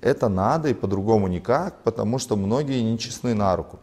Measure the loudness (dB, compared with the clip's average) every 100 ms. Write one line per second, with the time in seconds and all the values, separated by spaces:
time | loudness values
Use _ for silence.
0 | 0 2 2 2 2 2 0 -2 -2 -2
1 | 2 2 2 0 0 0 -2 -6 -4 -2
2 | -2 -2 -2 -2 0 0 0 -2 0 -2
3 | -6 -6 -2 0 2 0 -2 -14